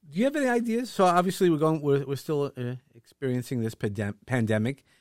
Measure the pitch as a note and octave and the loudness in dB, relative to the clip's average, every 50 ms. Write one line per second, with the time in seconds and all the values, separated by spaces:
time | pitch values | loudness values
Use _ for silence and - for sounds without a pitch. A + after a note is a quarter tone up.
0 | _ D3 C#3 F3 A#3 C#4 C#4+ D#4 C#4 B3+ A#3+ A#3+ A#3+ A#3 A3 A#3 B3+ A3 - - | _ -10 -2 0 0 0 0 0 0 0 0 0 0 0 -2 -2 -4 -4 0 2
1 | G3 F3+ E3+ F3+ F3+ F#3+ F3+ - F#3+ F3+ E3 D3 D#3 D#3 D#3+ D#3+ D3 C#3+ C#3 C#3 | 4 4 4 4 2 2 0 2 4 4 4 4 4 2 2 2 2 2 2 2
2 | C3+ C3+ C#3 C3 - - D#3 C#3+ C#3+ C#3 - - B2 A#2+ B2 B2+ _ _ _ A#2 | 0 -2 -6 -8 -4 -4 -2 -2 -2 -4 -6 -8 -8 -6 -8 -8 _ _ _ -20
3 | _ _ _ _ C#3+ C3 B2 B2 A#2+ - C3+ A#2+ A2+ A2 - _ - A2 G2+ G#2 | _ _ _ _ -4 -2 -2 -2 -2 -4 -4 -2 -2 -4 -4 _ -6 -6 -4 -4
4 | G#2 G2+ G#2 _ _ - B2+ B2+ A2+ G#2 A2 G#2+ G#2+ A#2+ C#3 _ _ _ _ _ | -4 -6 -6 _ _ -4 0 0 2 2 2 0 0 -2 -4 _ _ _ _ _